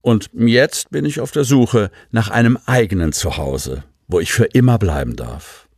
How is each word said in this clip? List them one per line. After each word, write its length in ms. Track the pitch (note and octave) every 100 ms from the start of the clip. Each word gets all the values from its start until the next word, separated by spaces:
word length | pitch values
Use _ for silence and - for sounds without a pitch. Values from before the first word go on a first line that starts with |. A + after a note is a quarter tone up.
Und 280 | B2+ A2 -
jetzt 560 | - A#2 A#2+ C#3+ - -
bin 140 | D3+
ich 160 | D3+ D3
auf 100 | B2+
der 140 | D3+
Suche 480 | A#2 C3+ A#2 A#2+ G2+ - _
nach 180 | A2+ G#2+
einem 300 | A#2+ A#2 B2+ -
eigenen 460 | B2+ A2 F#2+ D#2+
Zuhause, 720 | - E2 - C#2 C2+ C2 C2 - _ -
wo 100 | F2
ich 140 | E2+
für 140 | - D3
immer 320 | B2+ B2 A#2
bleiben 360 | F#2+ D2 B1+
darf. 540 | A#1 A#1 B1 - - _